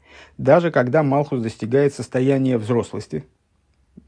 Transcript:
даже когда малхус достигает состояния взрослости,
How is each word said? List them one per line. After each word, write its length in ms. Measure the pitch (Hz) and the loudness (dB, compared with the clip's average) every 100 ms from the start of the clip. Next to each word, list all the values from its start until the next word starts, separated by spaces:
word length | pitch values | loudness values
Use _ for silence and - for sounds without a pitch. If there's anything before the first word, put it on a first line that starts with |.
| _ - - - | _ -20 -20 -2
даже 320 | 131 165 170 | 4 4 4
когда 300 | 143 123 156 | 0 0 0
малхус 400 | 143 139 139 131 | 2 0 -2 -4
достигает 520 | 113 - 110 135 143 | -6 -6 -2 0 0
состояния 640 | 139 113 123 131 135 131 120 | -2 -6 -2 0 2 0 -2
взрослости, 680 | 107 117 - 101 - 78 - _ _ _ _ _ _ - | 0 -2 -2 -10 -10 -12 -12 _ _ _ _ _ _ -20